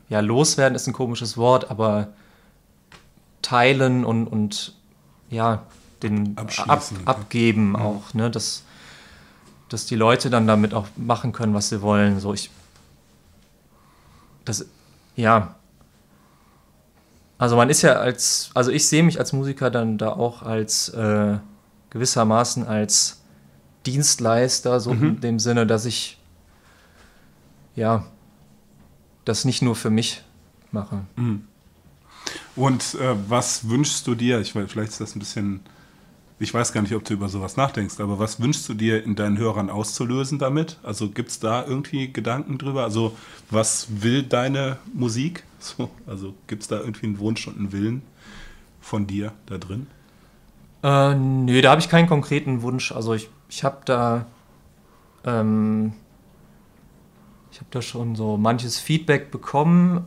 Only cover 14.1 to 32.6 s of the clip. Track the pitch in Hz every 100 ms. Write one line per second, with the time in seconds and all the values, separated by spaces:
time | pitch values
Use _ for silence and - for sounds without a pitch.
14.1 | - _ - - 104 - _ _ _ _
15.1 | - 113 113 87 - _ _ _ _ _
16.1 | _ _ _ _ _ _ _ _ _ _
17.1 | _ _ - 123 120 127 156 160 117 120
18.1 | - - - - - 123 143 - 151 165
19.1 | 165 127 135 139 135 127 120 113 107 110
20.1 | - 120 - 113 110 107 - - - 107
21.1 | 104 104 101 - - _ _ _ 113 127
22.1 | 123 110 110 123 - 120 107 104 - -
23.1 | - _ - - _ _ _ 131 135 143
24.1 | - 113 117 127 - 123 123 113 117 151
25.1 | 208 120 113 117 120 110 110 117 - -
26.1 | - _ _ _ _ _ _ _ _ -
27.1 | _ _ _ _ _ - - 110 113 -
28.1 | - _ _ _ _ _ _ - _ _
29.1 | _ - 107 135 - 127 113 113 110 117
30.1 | - - _ _ _ _ 107 101 98 92
31.1 | - 120 104 - _ _ _ _ _ _
32.1 | - - - - -